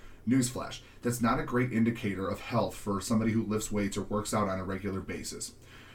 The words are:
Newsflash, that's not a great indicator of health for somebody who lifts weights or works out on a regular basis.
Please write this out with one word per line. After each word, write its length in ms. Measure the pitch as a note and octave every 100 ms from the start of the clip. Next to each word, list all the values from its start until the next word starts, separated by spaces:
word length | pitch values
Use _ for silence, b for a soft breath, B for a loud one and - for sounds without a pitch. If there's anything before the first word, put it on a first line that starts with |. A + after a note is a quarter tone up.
| B B A2
Newsflash, 540 | C3 B2 - - - B B
that's 180 | A#2+ A#2
not 180 | A#2 -
a 60 |
great 280 | - B2 B2+
indicator 540 | A2+ A2+ - G#2 F#2+ G2
of 140 | G2
health 340 | - A#2 G2
for 260 | - G#2 G2
somebody 320 | - A2 A2+
who 120 | A2
lifts 260 | G2+ G#2+ -
weights 260 | G#2 G2 G2+
or 60 |
works 320 | F#2+ G#2 -
out 140 | G#2+ G2
on 100 | F#2+
a 60 |
regular 360 | F#2 F#2+ G2 F#2+
basis. 520 | F2 E2+ - E2+ - - B B B